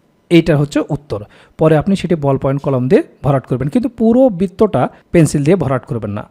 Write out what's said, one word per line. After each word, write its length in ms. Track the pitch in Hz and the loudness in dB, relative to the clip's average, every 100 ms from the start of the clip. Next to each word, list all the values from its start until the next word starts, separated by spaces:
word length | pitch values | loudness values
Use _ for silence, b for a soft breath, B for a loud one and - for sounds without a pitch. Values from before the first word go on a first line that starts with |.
| _ _ _ | _ _ _
এইটা 280 | 170 165 147 | 2 4 0
হচ্ছে 220 | 143 151 - | 0 -2 -4
উত্তর, 340 | 147 - 104 104 b b - | -8 -8 -12 -12 b b -2
পরে 200 | 160 156 | 2 2
আপনি 180 | 143 196 | 2 -2
সেটি 200 | 165 170 | -2 -2
বল 220 | 139 135 | 0 0
পয়েন্ট 240 | 139 139 | -2 -2
কলম 260 | 147 131 127 | -2 -2 2
দিয়ে 160 | 202 - _ | 0 0 _
ভরাট 240 | 139 139 - | -2 -2 -2
করবেন, 200 | 127 143 | -4 -2
কিন্তু 220 | 247 262 | -2 -4
পুরো 400 | - 226 240 262 | -2 2 4 2
বৃত্তটা 600 | 170 190 - 214 131 - b _ | 2 -4 0 0 0 -2 b _
পেন্সিল 320 | 170 147 156 | 2 2 2
দিয়ে 120 | 139 190 | 0 0
ভরাট 300 | 135 131 - | 0 -4 -4
করবেন 260 | 117 104 | -8 -6
না। 180 | 104 - | -8 -8